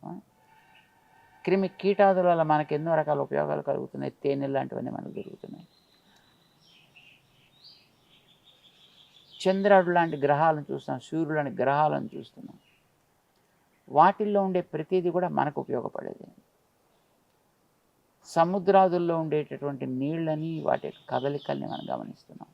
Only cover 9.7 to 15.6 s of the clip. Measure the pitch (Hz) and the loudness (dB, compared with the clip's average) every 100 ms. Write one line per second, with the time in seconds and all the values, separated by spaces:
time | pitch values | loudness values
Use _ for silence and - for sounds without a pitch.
9.7 | 196 175 175 165 156 139 143 160 156 143 | 6 6 2 2 0 2 4 4 2 -4
10.7 | 139 - 135 - 160 160 156 143 101 123 | -10 -6 -10 -6 -4 -2 -2 -4 -2 0
11.7 | 143 151 143 - 139 - - - - _ | 2 2 0 -6 -12 -16 -18 -20 -20 _
12.7 | _ _ _ _ _ _ _ _ _ _ | _ _ _ _ _ _ _ _ _ _
13.7 | _ - 135 170 202 208 202 190 180 175 | _ -4 6 6 6 0 0 2 -2 -2
14.7 | 151 - 185 175 170 180 147 139 143 | -8 -2 0 0 -2 -2 0 -2 -4